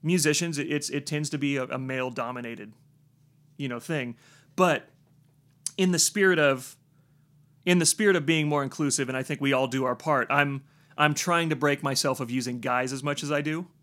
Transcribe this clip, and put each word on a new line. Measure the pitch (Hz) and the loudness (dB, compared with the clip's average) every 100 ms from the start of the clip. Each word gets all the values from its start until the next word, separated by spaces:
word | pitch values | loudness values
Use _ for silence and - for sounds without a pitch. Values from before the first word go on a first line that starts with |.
musicians, | 156 180 151 151 170 147 | 2 2 4 2 0 -4
it, | 139 | -2
it's, | 147 143 | -4 -2
it | 143 143 | -6 -4
tends | 151 151 | -6 -4
to | 151 | -4
be | 143 139 | -2 -2
a, | |
a | 131 131 | -4 -6
male-dominated, | 131 131 127 120 120 123 120 117 104 107 _ _ _ _ _ _ _ _ | -6 -4 -4 -4 -6 -6 -10 -12 -14 -20 _ _ _ _ _ _ _ _
you | 139 | -6
know, | 120 | -6
thing. | - 156 123 117 _ - _ - | -4 -4 -4 -10 _ -20 _ 0
But | 185 147 - _ _ _ _ _ _ _ - - | 2 2 -4 _ _ _ _ _ _ _ -12 0
in | 185 | 2
the | 175 | 4
spirit | - 208 190 175 | 2 4 4 6
of, | 147 135 127 - _ _ _ _ _ _ _ _ - | 4 2 -4 -20 _ _ _ _ _ _ _ _ 2
in | 180 | 4
the | 160 | 4
spirit | - 214 180 | 2 4 2
of | 143 | 2
being | 160 147 | 0 2
more | 147 | 0
inclusive, | 139 - 147 135 131 | -2 -2 -2 0 -2
and | 131 | -4
I | |
think | 131 143 | -6 -2
we | 139 | 0
all | 135 131 | 2 0
do | 131 | 0
our | 127 123 | -2 -2
part, | - 143 117 | 0 0 2
I'm, | 139 143 139 - _ _ - | 2 2 -2 -10 _ _ 2
I'm | 151 | 2
trying | 143 - 170 165 | 2 0 2 2
to | 151 | 2
break | 147 143 | 2 0
myself | 139 131 143 131 | 0 0 0 -2
of | 123 | -2
using | 127 123 123 | -4 -4 -6
guys | 127 123 127 | -2 -2 -2
as | 135 | -4
much | 143 143 | -4 -4
as | 147 | -2
I | 147 | -2
do. | 151 156 180 _ | -2 -4 -8 _